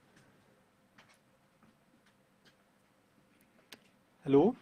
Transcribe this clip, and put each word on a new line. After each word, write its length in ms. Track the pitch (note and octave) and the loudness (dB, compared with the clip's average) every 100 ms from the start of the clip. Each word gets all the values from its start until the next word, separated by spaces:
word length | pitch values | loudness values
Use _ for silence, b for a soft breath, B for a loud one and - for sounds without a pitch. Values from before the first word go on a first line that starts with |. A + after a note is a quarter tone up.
| - - - - - - - - - - - - - - - - - - - - - - - - - - - - - - - - - - - - - - - - - - C#3+ | -20 -20 -20 -20 -20 -20 -20 -20 -20 -20 -20 -20 -20 -20 -20 -20 -20 -20 -20 -20 -20 -20 -20 -20 -20 -20 -20 -20 -20 -20 -20 -20 -20 -20 -20 -20 -20 -20 -20 -20 -20 -14 2
Hallo, 300 | C#3 F#3+ B3+ | 4 4 0